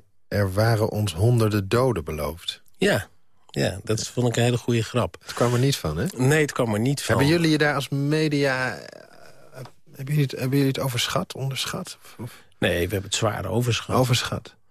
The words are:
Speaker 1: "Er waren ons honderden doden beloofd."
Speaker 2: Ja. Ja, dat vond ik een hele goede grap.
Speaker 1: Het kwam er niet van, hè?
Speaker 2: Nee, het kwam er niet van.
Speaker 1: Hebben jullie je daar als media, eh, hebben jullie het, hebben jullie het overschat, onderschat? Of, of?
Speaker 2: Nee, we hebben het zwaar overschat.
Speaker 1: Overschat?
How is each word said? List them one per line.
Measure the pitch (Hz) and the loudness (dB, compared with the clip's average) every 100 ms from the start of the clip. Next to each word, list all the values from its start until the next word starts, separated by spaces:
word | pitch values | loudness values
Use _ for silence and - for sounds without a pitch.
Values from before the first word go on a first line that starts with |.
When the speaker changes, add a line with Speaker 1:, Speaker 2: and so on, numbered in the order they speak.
| - _ - | -4 _ -4
Speaker 1:
"Er | 101 98 | -2 0
waren | 95 113 107 107 | 2 2 2 2
ons | 107 104 | 0 -2
honderden | 85 117 120 110 104 95 | 2 4 4 4 2 2
doden | 117 131 95 | 2 2 0
beloofd." | 78 76 73 82 - - - - | -4 -6 -6 -8 -10 -12 -14 -2
Speaker 2:
Ja. | 202 123 - - - - - | 2 2 -2 -16 -20 -20 -8
Ja, | 139 123 92 | -2 -2 -2
dat | - 110 - | -4 -4 -4
vond | - 120 | -2 0
ik | 113 | 2
een | |
hele | 120 120 | 2 2
goede | - 117 | 0 -2
grap. | 107 123 92 - | 0 -2 -2 -6
Speaker 1:
Het | - | -8
kwam | - 120 | 0 2
er | 120 | 2
niet | 135 - | 2 0
van, | 80 76 | -2 -2
hè? | - 117 | -4 0
Speaker 2:
Nee, | 131 156 | 2 4
het | 147 | 2
kwam | - 117 | 0 0
er | 104 | 0
niet | 127 143 | 0 0
van. | - 113 | 0 2
Speaker 1:
Hebben | 143 | 4
jullie | 170 160 | 4 4
je | 151 | 4
daar | 151 135 | 2 0
als | 131 | -2
media, | 139 143 156 156 143 139 127 127 78 | -2 0 2 2 2 2 0 -2 -6
eh, | 58 50 - - - - - 131 127 - - - | -12 -18 -20 -20 -20 -20 -20 -18 -18 -20 -20 -12
hebben | 135 | -2
jullie | 151 | 2
het, | 135 | 2
hebben | - 127 143 | 0 0 2
jullie | 135 | 2
het | 131 | 0
overschat, | 135 120 - - 190 | -2 -2 -2 -2 -4
onderschat? | - 135 131 - 185 185 - | -6 -6 -4 -6 -6 -10 -14
Of, | - - | -18 -14
of? | 117 - - - | -14 -14 -20 -4
Speaker 2:
Nee, | 98 | 0
we | 87 87 | 0 0
hebben | 98 | -2
het | - - | -4 -2
zwaar | 110 104 - | -2 -2 -2
overschat. | 110 123 110 - 107 | -2 0 -2 0 0
Speaker 1:
Overschat? | 127 123 - - - - _ | 2 2 -2 -6 -10 -20 _